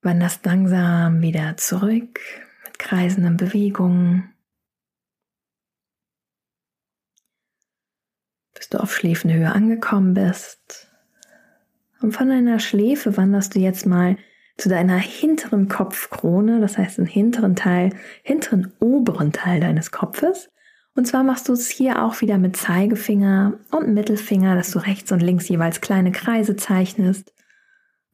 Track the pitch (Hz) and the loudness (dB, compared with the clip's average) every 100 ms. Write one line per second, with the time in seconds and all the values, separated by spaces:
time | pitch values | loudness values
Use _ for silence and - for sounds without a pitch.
0 | 190 175 175 - - 180 190 180 175 170 | 0 0 0 -2 -2 0 2 2 2 2
1 | 170 165 165 160 156 165 - 185 196 226 | 2 2 2 0 -4 -6 -4 -2 0 0
2 | 240 - - - - _ - - - 190 | -2 -14 -16 -20 -20 _ -20 -16 -4 0
3 | 180 190 175 170 185 202 202 196 180 180 | 0 2 2 2 0 0 -2 0 0 2
4 | 175 175 185 _ _ _ _ _ _ _ | 2 0 -2 _ _ _ _ _ _ _
5 | _ _ _ _ _ _ _ _ _ _ | _ _ _ _ _ _ _ _ _ _
6 | _ _ _ _ _ _ _ _ _ _ | _ _ _ _ _ _ _ _ _ _
7 | _ _ _ _ _ _ _ _ _ _ | _ _ _ _ _ _ _ _ _ _
8 | _ _ _ _ _ - - - 196 - | _ _ _ _ _ -20 -8 -6 -4 -4
9 | 170 165 - 165 160 202 220 226 226 202 | -2 -2 0 0 0 0 0 0 -2 0
10 | 190 185 190 180 - - _ - _ _ | 2 2 0 -2 -8 -20 _ -20 _ _
11 | _ _ _ _ _ _ _ _ _ _ | _ _ _ _ _ _ _ _ _ _
12 | 226 214 262 262 240 226 - 202 214 285 | -4 0 0 2 2 2 0 0 2 0
13 | 233 196 190 202 196 202 185 185 - 180 | 0 2 2 2 0 0 0 0 0 2
14 | 180 190 - _ _ _ - 180 185 185 | 2 0 -4 _ _ _ 0 2 2 2
15 | 196 - 311 311 - 208 196 - 190 - | -2 -2 0 0 0 0 0 0 -4 -6
16 | - - 165 180 214 233 208 208 185 - | -10 -4 0 2 2 2 0 0 -4 -2
17 | 180 - 214 233 208 185 - 180 180 190 | -2 2 0 2 2 2 2 2 0 -2
18 | - - - 302 - 196 185 - 233 277 | -16 -20 -4 -2 0 -2 -2 -2 0 2
19 | 240 160 151 156 180 175 170 156 160 - | 2 0 -2 -2 0 0 2 0 -2 -6
20 | - - 311 381 - _ _ _ _ - | -8 -2 -2 -2 -8 _ _ _ _ -4
21 | 247 262 262 254 - 247 240 - 262 - | 0 2 0 0 -2 -2 -2 -2 0 2
22 | 226 220 214 196 185 185 - 175 202 214 | -2 0 0 2 2 -2 -2 0 0 0
23 | - 208 196 190 196 - - 311 311 208 | 0 2 4 2 2 -2 -4 -2 0 0
24 | 214 208 208 196 190 180 175 196 170 196 | 0 -2 0 2 2 2 0 -4 -2 -4
25 | - 185 175 180 175 175 165 165 - 190 | -2 0 2 0 0 0 0 -4 -2 0
26 | 185 185 - 226 214 202 - 185 185 - | 2 0 -2 0 0 -2 -2 0 0 0
27 | 185 190 - _ _ _ _ _ _ _ | 0 0 -6 _ _ _ _ _ _ _
28 | _ | _